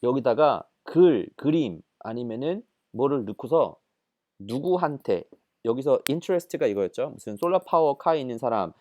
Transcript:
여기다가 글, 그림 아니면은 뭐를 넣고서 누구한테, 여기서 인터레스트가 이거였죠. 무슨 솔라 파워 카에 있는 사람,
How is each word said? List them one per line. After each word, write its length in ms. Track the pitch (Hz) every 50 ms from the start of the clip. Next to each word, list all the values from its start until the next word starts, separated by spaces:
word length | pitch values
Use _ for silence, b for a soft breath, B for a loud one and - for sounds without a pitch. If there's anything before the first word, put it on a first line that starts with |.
여기다가 640 | - 123 131 139 117 127 113 131 151 143 117 85 - _ _ _ -
글, 440 | - - 160 180 175 139 98 - - _
그림 460 | - - 147 156 165 143 104 85 - _ _ _ _
아니면은 680 | - 110 117 120 123 117 110 120 139 160 185 220 - _ _ _ _ _
뭐를 320 | - 113 131 139 143 135 104
넣고서 500 | 104 104 - - 117 160 165 127 82 - _ _ _ _ _ _ _ _ _ _ _ _ -
누구한테, 840 | 98 104 117 139 156 180 180 175 180 147 143 131 - - 98 85 - _ - _ _ _ _ _ -
여기서 340 | 117 117 135 135 147 131 - -
인터레스트가 600 | - 143 170 - - 175 170 - - - 139 151
이거였죠. 440 | 110 101 101 95 90 - 117 131 147
무슨 260 | - - - 110 104
솔라 220 | 101 170 175 185 180
파워 380 | - - - 165 160 143 139 -
카에 220 | - 170 160 156
있는 180 | 131 127 117 113
사람, 340 | 135 120 113 104 92 82 - b